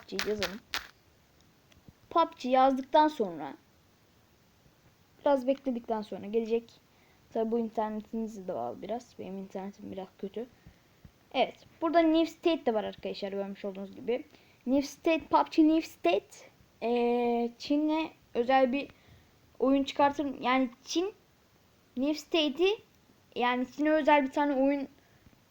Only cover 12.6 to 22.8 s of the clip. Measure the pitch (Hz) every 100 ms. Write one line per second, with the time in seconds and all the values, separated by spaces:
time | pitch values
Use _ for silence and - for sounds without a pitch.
12.6 | - 214 196 196 196 190 196 196 196 196
13.6 | 202 190 196 196 - 254 302 - _ _
14.6 | - 269 277 - - 320 - 311 285 -
15.6 | 311 320 - - 339 349 - - - _
16.6 | _ - 226 240 240 240 240 233 233 240
17.6 | - 294 311 311 311 - _ - 240 262
18.6 | 262 233 - - - - _ _ _ -
19.6 | 254 277 269 - 285 277 285 - 240 262
20.6 | 254 - - 320 381 - _ _ _ _
21.6 | _ _ _ - 277 302 - 339 302 262
22.6 | 370 440